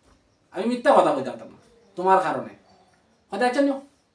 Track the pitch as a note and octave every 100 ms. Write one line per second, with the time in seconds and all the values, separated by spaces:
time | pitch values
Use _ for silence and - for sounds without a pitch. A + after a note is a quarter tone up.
0 | _ _ _ _ _ F3 A3+ B3 D4 -
1 | D#3 C#3 A#2+ - - - _ _ _ -
2 | F#3 F#3+ D#3+ C3 G#2+ - _ _ _ _
3 | _ _ _ G#3 B3 C#4 C#4 C4 - _
4 | _